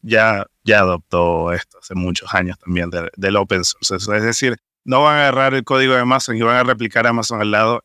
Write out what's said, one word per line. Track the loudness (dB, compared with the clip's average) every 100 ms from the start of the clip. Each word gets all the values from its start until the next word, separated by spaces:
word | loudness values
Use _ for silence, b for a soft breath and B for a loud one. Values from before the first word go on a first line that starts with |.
ya, | 0 2 4 2 -4 _
ya | 2 4
adoptó | 4 0 -2 0 0 0 -2
esto | -4 -8 _
hace | -12
muchos | -6 -4 -6 -4
años | -4 -4 -8
también | -6 -4 -4
de-, | -6 -10 -6
del | -2 0
open | 0 -2
source. | -2 -6 -6 -6
Eso, | -4
es | -2
decir, | -2 -2 -2 -4 _ _
no | -2 2
van | 2 4
a | 2
agarrar | 2 0
el | 0
código | -2 0 2
de | 2
Amazon | 2 0 0 -2
y |
van | 2 2
a |
replicar | 2 0 -2 0 2
Amazon | 0 -2 -4
al | 0
lado. | 2 2 0